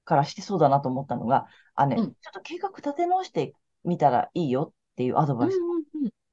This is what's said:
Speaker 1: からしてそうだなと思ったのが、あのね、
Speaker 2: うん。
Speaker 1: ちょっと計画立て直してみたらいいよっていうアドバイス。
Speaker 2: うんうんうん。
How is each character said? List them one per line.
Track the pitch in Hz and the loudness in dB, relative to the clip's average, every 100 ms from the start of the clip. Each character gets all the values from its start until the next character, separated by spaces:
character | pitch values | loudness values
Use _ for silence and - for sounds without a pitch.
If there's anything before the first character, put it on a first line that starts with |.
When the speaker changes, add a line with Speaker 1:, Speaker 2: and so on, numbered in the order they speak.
| - | 0
Speaker 1:
か | 151 | 2
ら | 147 | 2
し | |
て | - | -4
そ | - 190 | -6 2
う | |
だ | 151 | 4
な | 139 | 4
と | 135 | 2
思 | 131 | -4
っ | 139 | -6
た | 123 | -6
の | 113 | 0
が、 | 131 - _ _ - | 0 0 _ _ 0
あ | 139 | 2
の | 233 | 2
ね、 | |
Speaker 2:
う | 214 | -2
ん。 | |
Speaker 1:
ち | - - | -6 -18
ょ | |
っ | |
と | - | -16
計 | - 349 | -14 -8
画 | 392 - | -10 -8
立 | 285 285 | -8 -4
て | 349 | 0
直 | 370 | 0
し | 370 | -2
て | - 127 - _ _ | -4 -6 -8 _ _
み | 165 170 | -4 2
た | 147 | 2
ら | 120 - | 2 0
い | 175 156 | -2 0
い | |
よ | 127 156 | 0 -2
っ | _ _ - | _ _ -4
て | |
い | 127 | 0
う | - | 2
ア | 147 | 2
ド | 120 | 2
バ | 311 | 0
イ | |
ス。 | 381 | 0
Speaker 2:
う | |
ん | |
う | 349 339 302 311 | -2 -4 -6 -6
ん | 254 | -6
う | |
ん。 | - _ | -6 _